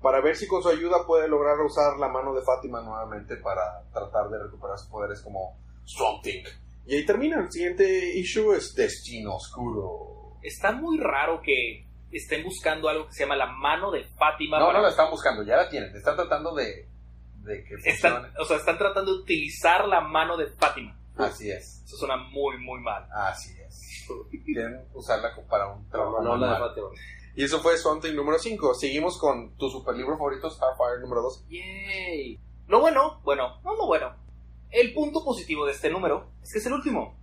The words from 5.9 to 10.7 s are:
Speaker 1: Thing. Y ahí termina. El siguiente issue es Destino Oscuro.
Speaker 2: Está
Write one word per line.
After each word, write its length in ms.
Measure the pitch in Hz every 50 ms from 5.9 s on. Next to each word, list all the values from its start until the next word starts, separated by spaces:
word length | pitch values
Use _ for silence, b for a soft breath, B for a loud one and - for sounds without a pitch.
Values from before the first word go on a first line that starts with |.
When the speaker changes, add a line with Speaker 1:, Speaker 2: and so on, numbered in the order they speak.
| - - 120 110 107 - -
Speaker 1:
Thing. 200 | - 95 92 - - - - - - - - - -
Y 80 | 135
ahí 100 | 147 147
termina. 340 | - 202 226 277 311 330 294
El 100 | 185 175
siguiente 600 | - 170 175 175 180 185 196 190 190 185 180 175 - 190
issue 360 | 180 185 - 220 214 214 202
es 200 | 160 - - -
Destino 600 | - 120 101 - - - - 120 113 110 101 95
Oscuro. 1000 | - - - - 123 123 120 113 104 98 90 87 - - - - - - - - -
Speaker 2:
Está 300 | - - - - - 196